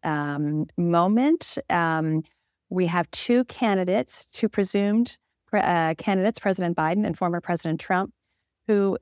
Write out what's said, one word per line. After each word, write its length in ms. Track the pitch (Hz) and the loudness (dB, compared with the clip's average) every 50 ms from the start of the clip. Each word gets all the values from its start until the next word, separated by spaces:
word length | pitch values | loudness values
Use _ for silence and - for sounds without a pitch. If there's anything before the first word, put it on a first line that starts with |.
| - | -4
um, 640 | 165 151 147 147 143 147 143 151 147 151 151 156 - - - | -4 -2 -2 -2 -4 -4 -2 -2 -2 -2 -2 -4 -4 -4 -2
moment. 800 | 175 170 170 170 175 190 214 233 254 294 330 339 - - - - - - | 0 2 4 4 4 4 4 2 4 2 2 0 -2 -6 -8 -10 -4 -2
Um, 540 | - 175 170 165 160 160 160 160 156 156 160 - _ _ _ _ _ _ _ _ | 0 0 2 0 0 0 0 0 0 -2 -2 -4 _ _ _ _ _ _ _ _
we 180 | 185 185 185 170 | -2 0 0 2
have 180 | 170 175 170 - | 2 0 -2 -2
two 320 | - - - - 240 247 254 | -4 -10 -2 2 2 2 2
candidates, 800 | - - - 254 220 196 190 185 180 185 220 254 - - - - _ | 0 -4 -2 0 0 2 2 0 0 0 -2 -2 -4 -10 -18 -20 _
two 160 | - - - 208 | -6 -4 -2 -2
presumed 720 | - - 202 185 - 202 202 202 208 226 240 - - - _ _ _ _ _ | 0 0 -2 0 0 0 2 2 2 2 0 0 -4 -12 _ _ _ _ _
pre-, 140 | _ - 208 | _ 0 0
uh, 360 | - - 175 170 165 160 165 | 2 2 2 2 2 0 -2
candidates, 440 | - - - 196 190 185 214 226 - | -2 -2 0 0 2 2 0 -2 -2
President 380 | - 202 190 - 180 170 170 - | -2 -2 -2 0 -2 -2 -2 0
Biden 280 | 156 156 175 208 208 | 0 0 0 0 0
and 120 | 190 170 - | -2 -2 -2
former 240 | 190 175 170 170 | -2 -2 -2 -4
President 380 | - - 175 165 - 165 160 160 | -2 -4 -4 -4 -2 -4 -4 -4
Trump, 340 | - - 190 180 196 196 - _ _ _ _ _ _ _ _ _ _ - | -2 -2 -2 0 0 -4 -8 _ _ _ _ _ _ _ _ _ _ 0
who, 300 | 214 202 202 196 190 - | 0 2 2 0 0 -2